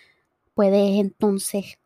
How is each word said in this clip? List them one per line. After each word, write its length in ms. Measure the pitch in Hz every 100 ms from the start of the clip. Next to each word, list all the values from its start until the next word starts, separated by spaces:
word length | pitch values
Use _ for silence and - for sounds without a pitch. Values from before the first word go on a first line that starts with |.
| _ _ _ _ _
puedes 480 | - 196 202 202 202
entonces 800 | 196 - 208 196 - 202 - -